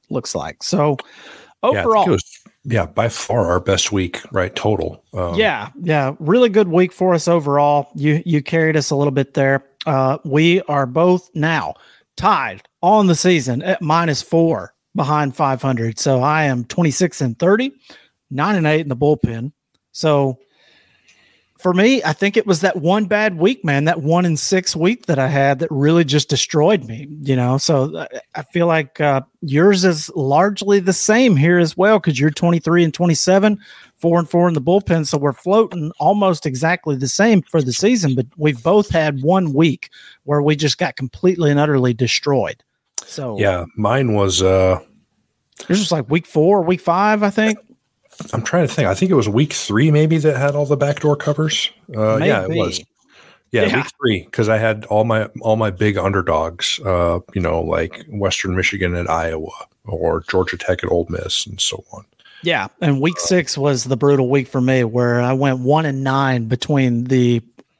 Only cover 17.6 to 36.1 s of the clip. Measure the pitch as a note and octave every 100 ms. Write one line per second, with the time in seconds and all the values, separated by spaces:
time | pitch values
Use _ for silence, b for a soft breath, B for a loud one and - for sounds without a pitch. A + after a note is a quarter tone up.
17.6 | C4 - b b b b - C3+ F3 G3
18.6 | D3+ D#3 D3 B2 D3 D3 - A2+ C3+ -
19.6 | _ _ _ - D#3+ C#3+ C3+ B2+ _ b
20.6 | b b b b b b b b b b
21.6 | F3+ F3+ A3 C4+ D#3+ - G3 G#3+ G#3+ E3
22.6 | F#3 F#3 D#3 G#3 F#3+ G#3 G#3+ E3+ F#3+ C4
23.6 | D#3 C#3 D3+ E3 C#3+ E3+ F3+ D3+ - F#3
24.6 | - D#3+ F3 A#3+ - C#3 C3 C#3 C#3 C3
25.6 | E3 C#3+ C#3+ E3+ D3 D3 - C3+ - D#3
26.6 | E3 G3+ A2+ A2+ C#3+ D3+ C#3 B2+ B2 C3+
27.6 | - C#3+ C#3+ D#3+ - B2 - - - F3
28.6 | E3+ D#3+ C#3 - D3 C3+ - - D3+ C#3+
29.6 | F#3+ F#3+ F#3 D#3 - D#3+ C3+ D3 G3 G3
30.6 | G3+ G3+ F#3 F3+ - A3 B3+ D3 D#3+ F3
31.6 | D#3+ F3+ G3+ G3 - B2+ D3+ - F3 E3+
32.6 | D#3+ E3+ E3 - F3 D#3 - F#3+ G#3+ G#3
33.6 | B B B B E3+ E3+ D#3+ E3+ F3 D#3
34.6 | C3 G3 G3+ E3 D3 D3+ C#3+ C3+ F3+ G#3+
35.6 | A3 F3+ D3+ - D3+